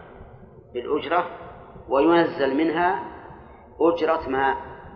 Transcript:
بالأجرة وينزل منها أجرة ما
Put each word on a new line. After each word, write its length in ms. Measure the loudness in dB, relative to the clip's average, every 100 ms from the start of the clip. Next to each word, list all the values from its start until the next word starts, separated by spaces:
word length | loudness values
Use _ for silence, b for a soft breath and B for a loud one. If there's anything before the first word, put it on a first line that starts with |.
| -18 -20 -20 -20 -20 -20 -12
بالأجرة 520 | -10 -4 -4 0 0 0 -8 -16 -18 -18 -18 0
وينزل 680 | 4 6 6 4 0 0 2
منها 480 | 0 2 2 0 -6 -14 -16 -18 -20 -20 -20 0
أجرة 480 | 2 4 2 0 0
ما 260 | 0 2 0 -6 -16 -18